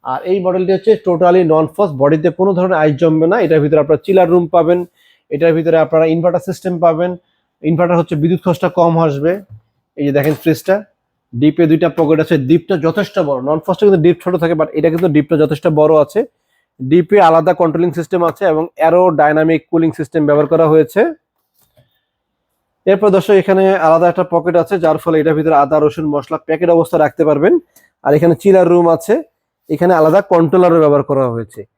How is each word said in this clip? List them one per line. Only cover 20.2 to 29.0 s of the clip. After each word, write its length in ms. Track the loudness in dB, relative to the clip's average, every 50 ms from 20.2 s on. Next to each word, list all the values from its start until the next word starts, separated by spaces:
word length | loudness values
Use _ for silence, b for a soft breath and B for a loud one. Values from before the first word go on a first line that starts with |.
| 0
ব্যবহার 200 | 0 2 0 0 0 0
করা 120 | 0 2
হয়েছে। 340 | 4 4 2 2 2 0 -2 -2 -2 -2 _ _ _ _ _ _ _ _ _ _ _ _ _ _ _ _ _ _ _ _ _ _ _ _ _ _ _ _ _ _ _ _ _ _
এরপর 240 | 0 0 2 2 2 2
দর্শক, 200 | 0 2 2 2 2 2
এখানে 200 | 2 0 2 2 0 0 2 2
আলাদা 180 | 2 2 2 2 0
একটা 140 | 0 -2 -4 -2 -2
পকেট 220 | -2 -2 0 -2 -2 -2
আছে, 120 | -2 -4 -2 0
যার 140 | -2 -2 -2 -2
ফলে 120 | -2 -2 0
এটার 140 | 0 0 -2 -2
ভিতরে 160 | 0 0 2 2 2
আদা, 140 | 2 0 0
রসুন, 260 | 0 0 -2 -2 -6 -4 -4
মশলা 240 | -6 -6 -6 -10 -10 _
প্যাকেট 220 | -6 -4 -2 0 0
অবস্থা 280 | 2 2 0 0 0
রাখতে 260 | -2 -2 -2 -2 -4 -2 -2
পারবেন। 240 | 0 0 0 0 0 0 -4 b b b b b b b -2
আর 80 | 0 0
এখানে 160 | 2 2 0 0 0
চিলার 260 | 2 2 4 4 4 4
রুম 160 | 2 2 2 2 0
আছে, 180 | -2